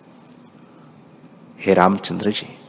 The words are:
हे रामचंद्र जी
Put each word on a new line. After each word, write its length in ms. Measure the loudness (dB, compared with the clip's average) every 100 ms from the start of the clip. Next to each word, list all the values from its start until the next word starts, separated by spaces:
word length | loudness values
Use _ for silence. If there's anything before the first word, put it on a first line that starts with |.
| -20 -20 -20 -20 -20 -20 -20 -20 -20 -20 -20 -20 -20 -20 -20 -6 0
हे 80 |
रामचंद्र 560 | 4 4 2 -4 -6 -6
जी 280 | -6 -8 -18